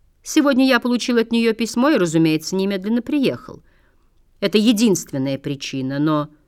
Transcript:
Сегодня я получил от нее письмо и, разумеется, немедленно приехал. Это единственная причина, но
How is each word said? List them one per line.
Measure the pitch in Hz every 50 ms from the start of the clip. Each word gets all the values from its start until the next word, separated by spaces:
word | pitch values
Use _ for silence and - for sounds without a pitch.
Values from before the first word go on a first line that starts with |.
| _ _ _ _
Сегодня | - - - 311 269 285 277 247 269
я | 262 254 233
получил | - 240 247 226 - - 240
от | 233 226 233
нее | 226 233 226 226 220
письмо | 220 233 220 - 240 247 247
и, | -
разумеется, | - 180 165 151 165 165 160 156 156 160 - 185
немедленно | 190 190 202 202 190 185 208 233 240
приехал. | 233 - 302 294 262 175 120 120 - - - - - _ _ _ _ _ _ _ _ _ _ _ _ _ _ _
Это | 208 196 185
единственная | 220 208 240 240 202 247 220 180 - - - - 135 131 139 135
причина, | 135 - 147 143 135 - - - 135 131 131 139
но | 143 147 156 156 151 147 151 - _ _